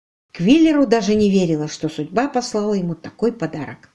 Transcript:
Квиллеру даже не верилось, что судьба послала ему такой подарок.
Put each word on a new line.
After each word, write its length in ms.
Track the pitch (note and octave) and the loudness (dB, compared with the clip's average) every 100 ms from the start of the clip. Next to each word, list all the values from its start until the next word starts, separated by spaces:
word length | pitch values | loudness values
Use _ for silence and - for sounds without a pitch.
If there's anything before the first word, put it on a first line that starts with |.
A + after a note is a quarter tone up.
| _ _ _ | _ _ _
Квиллеру 540 | - F3+ D4+ D#4+ D4 C4+ | -2 4 6 6 4 2
даже 280 | A3+ G3 | 2 2
не 140 | G#3+ G#3 | 2 2
верилось, 440 | F#3+ F3 D#3 D3+ | 2 2 0 -4
что 160 | - D#3 | -6 -8
судьба 400 | - D3+ F#3 C#4 | -6 -6 -4 -2
послала 460 | C4 A#3+ G#3+ G#3 | -4 -4 -4 -2
ему 200 | G3+ F3 | -2 -4
такой 380 | D#3+ - - A3+ | -6 -12 -4 -4
подарок. 580 | A#3 D#3+ D#3 B2+ B2 _ | -4 -8 -8 -10 -14 _